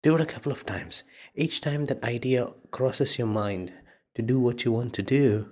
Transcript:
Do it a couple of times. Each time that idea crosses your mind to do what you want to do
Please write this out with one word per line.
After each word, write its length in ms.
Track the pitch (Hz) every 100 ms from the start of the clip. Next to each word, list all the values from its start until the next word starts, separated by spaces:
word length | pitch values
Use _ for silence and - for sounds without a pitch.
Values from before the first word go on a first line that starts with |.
Do 120 | 151 160
it 60 |
a 40 | 156
couple 280 | - 147
of 120 | 123 -
times. 380 | 92 82 - - - -
Each 260 | - 156 -
time 260 | 147 147 147
that 180 | 135
idea 440 | 113 120 127 127 120 - -
crosses 480 | - 131 - 139 -
your 80 | 113
mind 460 | 107 104 95 87 - - _ _ -
to 60 |
do 180 | 113 131
what 240 | 120 120
you 80 | 120
want 220 | 113 120
to 100 | -
do 460 | - 135 139 104 104